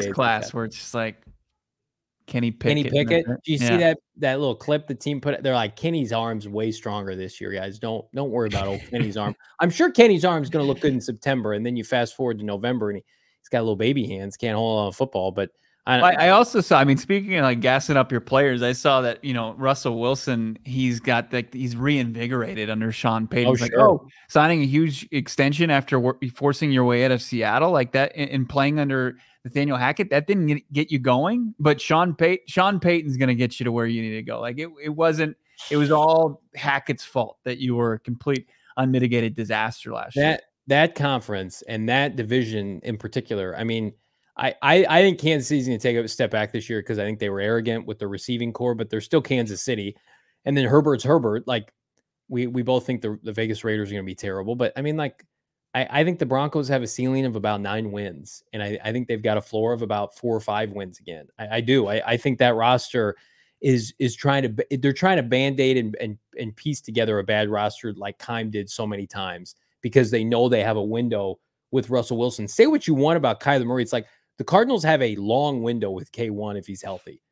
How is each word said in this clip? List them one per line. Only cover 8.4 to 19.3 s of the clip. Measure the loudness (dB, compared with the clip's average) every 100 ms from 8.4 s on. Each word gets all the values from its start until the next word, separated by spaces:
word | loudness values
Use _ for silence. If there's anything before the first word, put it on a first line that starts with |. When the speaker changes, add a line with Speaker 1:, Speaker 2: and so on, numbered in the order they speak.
| -2
Speaker 1:
about | -2 -4
old | -6 -6
Kenny's | -2 -2 -2
Speaker 2:
<laughs> |
Speaker 1:
arm." | -4 -6 -16 -2
I'm | 0
sure | 2 2
Kenny's | 6 6 6 2
arm's | 0 -2
gonna | -2
look | 0 0
good | 0
in | 0
September, | -4 -6 -2 -2 -2
and | -4
then | -4 -6
you |
fast | -2 0 -2 -2
forward | -4 -2
to |
November, | -6 -4 -2 -2 -2
and | -6
he, | -12 _ _ _
he's | -4
got | -2
little | 0 0
baby | 0 0 -2
hands, | -6 -10 -6
can't | -4 -2
hold | 0 0
on | -2
a |
football. | -2 -4 -2 -4
But | -4 -6 _ _ _ 0
I | 4
Speaker 2:
I, | 6 6 6
I |
also | 6 6 2
saw, | 4 6
I |
mean, | 6 2
speaking | 2 -2 0 0
of, |
like, | 2 2
gassing | 2 2 2 2
up | 2
your | -2
players, | 0 2 4 2
I | -2
saw | 0 2 4
that, | 2 -4
you | -4